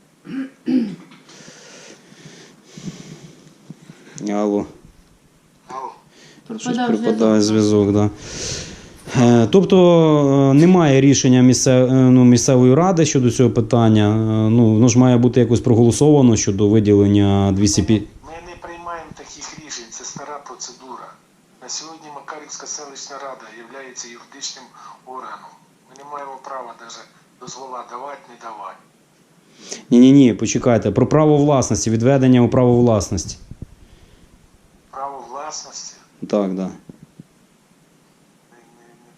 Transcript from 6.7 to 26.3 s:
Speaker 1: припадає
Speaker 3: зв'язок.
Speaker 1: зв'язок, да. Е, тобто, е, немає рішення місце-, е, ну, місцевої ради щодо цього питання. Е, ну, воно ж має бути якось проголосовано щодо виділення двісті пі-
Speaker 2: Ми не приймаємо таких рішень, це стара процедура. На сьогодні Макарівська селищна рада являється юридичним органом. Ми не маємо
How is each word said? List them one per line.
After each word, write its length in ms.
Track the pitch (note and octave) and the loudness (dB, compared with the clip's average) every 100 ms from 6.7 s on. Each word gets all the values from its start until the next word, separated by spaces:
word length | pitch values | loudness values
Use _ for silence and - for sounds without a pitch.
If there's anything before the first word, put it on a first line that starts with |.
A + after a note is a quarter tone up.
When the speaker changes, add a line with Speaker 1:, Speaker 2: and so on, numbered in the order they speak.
| A#3 A#3+ | -4 -2
Speaker 1:
припадає 540 | A3 A3+ A3 A2 G#2+ | -2 -2 0 0 2
Speaker 3:
зв'язок. 480 | G#2 A2 G#2 G#2 G2+ | 2 0 2 2 2
Speaker 1:
зв'язок, 20 | |
да. 160 | G#2 G#2 - - - - - - - - - - - | 0 0 -4 -16 -14 -12 -12 -14 -20 -20 -20 -8 0
Е, 260 | A#2+ A#2+ A2 | 4 4 4
тобто, 1000 | F#3+ F3+ F#3+ F3 E3+ D#3+ D3+ C#3+ C#3 C#3 | 2 2 4 4 4 4 2 2 2 4
е, 20 | |
немає 480 | C#3 E3+ F3+ D#3 C3+ | 4 4 4 4 4
рішення 400 | C#3 C3 C3+ B2+ | 4 2 2 4
місце-, 440 | B2+ A#2+ - B2+ B2+ | 4 2 2 2 2
е, 60 | |
ну, 320 | C3 B2+ B2+ B2 | 2 4 6 6
місцевої 500 | B2 - B2+ B2+ C3+ | 4 2 2 4 4
ради 300 | F#3 E3+ D3+ | 2 0 0
щодо 260 | C#3+ B2 | 0 0
цього 180 | A#2+ A#2+ | 2 0
питання. 600 | A2 G#2+ A#2+ A2+ G#2+ G#2 | 0 -2 2 2 2 2
Е, 400 | G#2+ A2 A2 A2 | 0 -2 0 0
ну, 240 | A#2 A2+ | 2 4
воно 140 | G#2+ B2 | 4 2
ж 120 | A2+ | 4
має 180 | B2+ B2 | 2 4
бути 220 | A#2+ B2+ | 2 2
якось 200 | A#2 A#2 | 0 0
проголосовано 760 | - A2+ A#2+ A2+ D3 D3 B2+ G#2+ | 0 2 2 2 2 4 4 2
щодо 320 | - G2 G#2 | -2 -2 2
виділення 840 | A2 G#2 G2+ G2+ G2+ G2+ G2 G2 | 2 4 4 4 2 2 0 0
двісті 300 | G2 G2+ G#2 | 0 0 0
пі- 200 | F#2+ A2 G2 - - | 0 -2 -2 -20 -20
Speaker 2:
Ми 60 | - - | -20 -20
не 100 | - | -20
приймаємо 480 | E3+ E3+ F3 E3+ D#3 - | -20 -18 -16 -16 -18 -20
таких 420 | - D3+ - - D3+ | -20 -20 -20 -20 -18
рішень, 200 | - - | -18 -18
це 140 | - | -18
стара 360 | - - - - - | -18 -18 -16 -18 -18
процедура. 600 | - - B2 B2+ A#2+ - - _ _ _ _ | -20 -20 -20 -20 -20 -20 -20 _ _ _ _
На 60 | B2+ | -16
сьогодні 380 | - D#3 D#3+ D#3 C#3+ | -16 -16 -20 -20 -20
Макарівська 520 | C3+ D#3 C#3+ - C#3 | -18 -18 -18 -18 -16
селищна 480 | D3 D3 C3+ - C#3 | -16 -16 -18 -18 -16
рада 280 | C#3 B2 A2+ A2+ A2+ | -16 -18 -20 -20 -20
являється 400 | C3+ C3 A#2+ A#2+ | -20 -20 -20 -20
юридичним 580 | A#2+ A2+ C#3 - - B2 - - - - | -20 -20 -18 -18 -18 -20 -20 -20 -20 -20
органом. 460 | - - - - _ _ _ _ | -20 -18 -20 -20 _ _ _ _
Ми 140 | - | -20
не 80 | C#3 | -18
маємо 180 | C#3+ C#3 | -16 -16